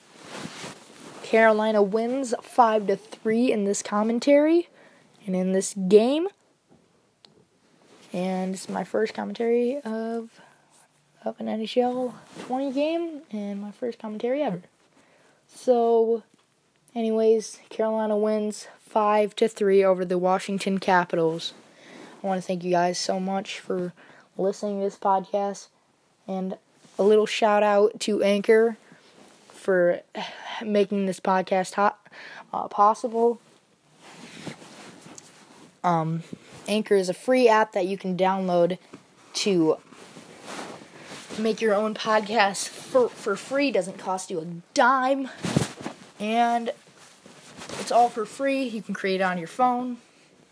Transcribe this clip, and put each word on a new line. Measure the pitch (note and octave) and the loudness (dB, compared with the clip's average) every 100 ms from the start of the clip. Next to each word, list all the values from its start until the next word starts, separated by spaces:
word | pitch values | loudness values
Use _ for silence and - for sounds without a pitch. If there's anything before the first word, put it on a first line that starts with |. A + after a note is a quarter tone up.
| _ - - - - - - - - - - - | _ -20 -18 -14 -14 -14 -16 -16 -20 -20 -20 -18
Carolina | - A3+ A3+ G#3+ A3 G#3+ | 0 6 6 6 2 2
wins | G3+ A3 A#3 C4 B3+ A#3+ | 2 2 -2 -4 -4 -6
five | - - A#3 G#3+ G3+ | -4 4 4 4 0
to | G3 | -4
three | - - A3 A3+ B3+ | -4 -8 -2 2 2
in | A3+ | 2
this | G3 G3+ | 0 -2
commentary | - G#3 A3 A#3 C#4+ C#4+ D4+ E4+ - _ - _ _ _ G3+ | -2 -2 0 0 4 4 6 2 0 _ -20 _ _ _ -4
and | |
in | F#3 F#3 | -2 0
this | F#3+ F#3+ | 0 -2
game. | G3+ F#3 G#3 A#3 D4+ F#4 - _ _ _ _ _ _ _ _ _ _ _ _ _ _ _ - - | -4 6 6 6 0 -2 -8 _ _ _ _ _ _ _ _ _ _ _ _ _ _ _ -20 -12
And | F3+ F#3 F#3 F#3 | -6 -4 -4 -4
it's | F#3+ - | -6 -8
my | F#3+ | -8
first | F#3 G#3+ G#3+ | -4 -2 -2
commentary | - G3+ G#3 A#3 A#3+ A#3+ C#4+ | -4 -10 -4 0 0 0 -4
of, | - A3 A3+ A#3 A3+ - - _ _ _ _ _ _ _ | -6 -8 -6 -8 -10 -20 -20 _ _ _ _ _ _ _
of | A3 A3+ | -12 -8
an | A3 | -6
N | A3 | -6
H | G#3+ B3 | -2 0
L | B3 B3 B3+ - - - | 0 -2 -6 -8 -20 -18
twenty | - B3+ C#4 | -8 -4 -4
game | C4 D4 E4+ E4+ D4 D#4 | -2 -2 -2 -6 -10 -12
and | G#3+ G3+ G3+ | -10 -8 -8
my | G#3 | -10
first | G3+ B3 - | -10 -10 -8
commentary | A3 G#3+ A#3+ C4+ | -12 -6 -4 -2
ever. | C4+ F3 - _ _ _ _ _ _ _ _ | -2 -4 -10 _ _ _ _ _ _ _ _
So, | - - A#3+ A#3 A#3 A3+ A3+ - _ _ _ _ _ _ | -8 2 4 4 4 4 0 -4 _ _ _ _ _ _
anyways, | A#3 A3+ A3 A3 A3 G3+ - - | -4 0 2 4 4 0 -16 -14
Carolina | - A3 A3 G#3+ G#3 | -4 -2 -2 0 0
wins | G#3+ G#3+ G#3+ G#3 - - | 0 0 -4 -6 -16 -20
five | _ A3+ G#3 G#3+ G#3 - | _ 0 4 4 2 0
to | A3 | -2
three | - G3+ G3 | 2 4 6
over | F#3+ F#3 F3+ | 4 2 0
the | F3+ | 0
Washington | F#3 F#3 G3 G3 G3+ F#3+ | 2 0 -2 -4 -2 -2
Capitals. | - F3+ F3 F3 E3 E3 - - - - - - - - | 2 2 2 0 0 0 -8 -14 -20 -20 -20 -20 -20 -10
I | G3 | -4
wanna | F#3 | -4
thank | F3+ F#3 | -4 -6
you | F3+ | 0
guys | F3 F3 F3 | 2 2 0
so | - F#3+ | -2 -2
much | F#3 G3 F#3+ - | -2 -4 -6 -12
for | - F#3+ F3+ - - - _ - | -6 -6 -6 -10 -20 -20 _ -2
listening | F#3+ G3+ G#3 G3+ | -2 -2 -6 -4
to | G3 | -4
this | G3 | -2
podcast, | G3+ F#3+ F3+ G3+ G3+ F#3+ - _ _ _ _ _ - | 0 2 0 -2 -2 -6 -16 _ _ _ _ _ -10
and | F#3+ F#3 - _ _ _ - | -6 -6 -8 _ _ _ 0
a | |
little | G3 G#3+ G#3+ | 4 4 2
shout | - A3 G#3 | 0 2 4
out | G#3 G3+ G#3+ - | 4 4 2 0
to | - G#3 | -4 0
Anchor | G3 G3+ G3+ A3 A3+ A3 - - - - - - - | 2 0 4 4 4 -2 -16 -20 -20 -20 -20 -20 -20
for | - - F#3 F3 - - - F#3+ - - - | -10 -2 2 2 0 -6 -12 -12 -14 -14 -10
making | G#3+ G#3 G3 G3+ | -2 0 2 0
this | F#3+ F3+ | -2 -2
podcast | - F#3+ F#3 F#3+ F#3 | 0 0 2 -2 -2
hot, | - G3+ - _ - - - - | 0 0 0 _ -20 -20 -20 -10
uh, | - - | -8 -6
possible. | - G#3 A3 B3 A3+ A#3 A3+ _ _ _ _ _ _ - - - - - - - - - - - - - - - - - _ | 4 4 4 -2 2 2 0 _ _ _ _ _ _ -20 -20 -20 -14 -14 -14 -20 -20 -20 -20 -20 -20 -20 -20 -20 -20 -20 _
Um, | F3+ E3+ D#3+ E3 - - - - - | 0 0 0 -4 -8 -16 -18 -16 -4
Anchor | G#3+ G#3 G3+ | -2 2 2
is | F3+ | 2
a | |
free | F3 - B3+ A#3+ | -4 0 4 6
app | A3 A3 | 4 2
that | G#3 F#3 | -2 -4
you | G3 | -4
can | F#3+ F3+ | -6 0
download | F#3 G3 F#3 F3 F3 F3+ - - _ _ - | 0 0 0 2 2 0 -12 -20 _ _ -12
to | - G#3 F3+ D#3+ - - - - - - - - - - - - - - - - - | -4 0 2 2 0 -4 -20 -20 -20 -20 -20 -16 -14 -14 -16 -20 -20 -20 -18 -14 -4
make | A3 A3 | -4 0
your | A3+ | 0
own | G3+ A3 | 2 0
podcast | G#3+ A3+ G#3+ G3+ A3+ G3+ F#3 - | -4 0 0 2 2 2 0 -8
for, | - - C4 A#3 | -10 0 2 2
for | - A3+ G3 | -2 -6 -6
free. | - C#4 C#4+ | -2 0 0
Doesn't | G#3 F3+ F#3+ | 0 -4 -8
cost | - F#3 - | -8 -8 -6
you | F3+ | -8
a | E3+ E3+ - | -8 -12 -6
dime, | - A#3+ C4 C4 C#4 C4 - - - - - - - - - | 2 2 4 0 -2 -4 -10 -2 -2 -2 -8 -14 -16 -20 -10
and | G#3 A3+ A#3 A#3 A#3 - - - - - - - - - - - | -4 0 2 0 -4 -10 -18 -20 -20 -20 -20 -20 -20 -20 -14 -12
it's | G3+ | 0
all | A3+ A#3+ | 4 4
for | A#3+ G#3 | 2 -8
free. | - C#4 C4+ | -2 -2 0
You | B3+ G#3+ | -2 -6
can | F#3+ | -8
create | F#3+ G3 F#3+ | -6 -2 0
it | |
on | F#3+ F3+ | 0 -2
your | E3 | -8
phone. | - B3+ B3 B3+ A#3+ _ _ _ _ _ | 0 2 2 -4 -10 _ _ _ _ _